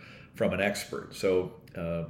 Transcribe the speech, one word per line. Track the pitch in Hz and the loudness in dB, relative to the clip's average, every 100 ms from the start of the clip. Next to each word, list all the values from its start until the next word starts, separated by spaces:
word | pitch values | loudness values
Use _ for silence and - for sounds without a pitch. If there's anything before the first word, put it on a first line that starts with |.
| - - - | -14 -18 -18
from | - 107 | 0 2
an | 90 | 4
expert. | 101 - - - - - | 2 0 -4 -6 -8 0
So, | 98 92 92 - - | 4 4 4 -6 -14
uh, | 87 85 85 82 | -6 -2 -2 -2